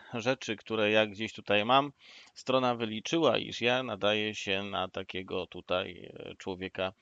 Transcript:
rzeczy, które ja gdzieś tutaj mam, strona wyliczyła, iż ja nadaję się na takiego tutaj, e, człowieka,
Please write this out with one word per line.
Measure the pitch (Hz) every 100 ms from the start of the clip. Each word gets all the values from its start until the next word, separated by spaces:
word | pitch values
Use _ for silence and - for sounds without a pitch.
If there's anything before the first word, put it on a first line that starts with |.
| -
rzeczy, | 120 117 135 - 104
które | - 110 104
ja | 107 107
gdzieś | 98 110
tutaj | - - 104 113
mam, | 135 143 - - - -
strona | - - 131 123 117
wyliczyła, | 110 110 - 165 143 110
iż | 107 101
ja | 120 127
nadaję | 127 98 101 107 107 104
się | 104 98
na | 101 95 92
takiego | 98 95 92 95 95 82
tutaj, | 87 - 90 98 87 -
e, | - - -
człowieka, | 98 90 92 - 92 -